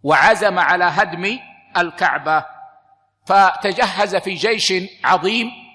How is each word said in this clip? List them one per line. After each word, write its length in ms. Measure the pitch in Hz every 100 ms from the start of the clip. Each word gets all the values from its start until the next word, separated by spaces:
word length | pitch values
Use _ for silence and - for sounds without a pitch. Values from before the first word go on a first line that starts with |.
وعزم 560 | 139 156 175 214 202 180
على 240 | 147 180
هدم 560 | 180 156 202 165 190 254 - - _ 175
الكعبة، 680 | 175 - 180 131 147 156 - - - _ _ _ _ _ -
فتجهز 880 | 196 190 - 202 185 226 185 208 185
في 180 | 208
جيش 400 | 175 202 220 - 185 190 -
عظيم 480 | 131 180 180 226 233 - -